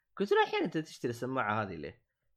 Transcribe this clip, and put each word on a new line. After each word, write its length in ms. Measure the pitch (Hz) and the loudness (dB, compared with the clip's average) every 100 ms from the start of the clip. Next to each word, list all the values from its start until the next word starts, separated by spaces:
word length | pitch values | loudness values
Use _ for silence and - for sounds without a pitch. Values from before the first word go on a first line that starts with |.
| _ - | _ -4
قلت 160 | 196 | 2
له: 100 | 427 | 4
"الحين 200 | 427 427 | 4 2
أنت 160 | 294 160 | 0 -2
تشتري 320 | 156 - 127 | -6 -4 -4
السماعة 520 | 117 127 131 104 107 | -4 -4 0 2 2
هذه 120 | 101 | 0
ليه؟" 280 | 82 73 - _ _ _ | -4 -10 -12 _ _ _